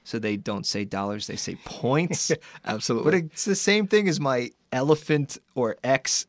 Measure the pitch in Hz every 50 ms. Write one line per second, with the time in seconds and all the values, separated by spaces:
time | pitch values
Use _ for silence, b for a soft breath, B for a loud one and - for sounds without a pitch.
0 | b - - 113 107 107 104 101 - 110 104 98 - - - 104 104 98 - 98
1 | 101 101 104 107 - - 101 - - - 95 - - - - - - 120 135 156
2 | 180 165 170 - - - 156 - - - - - - - 113 110 - - 120 113
3 | 127 151 185 180 165 156 - - - 143 147 - - 202 202 214 214 196 214 208
4 | 202 185 151 143 147 135 127 123 123 - - _ _ _ - 127 135 151 156 151
5 | - - 156 147 143 - - - - _ _ 131 120 110 - - - 123 135 -
6 | - - - - -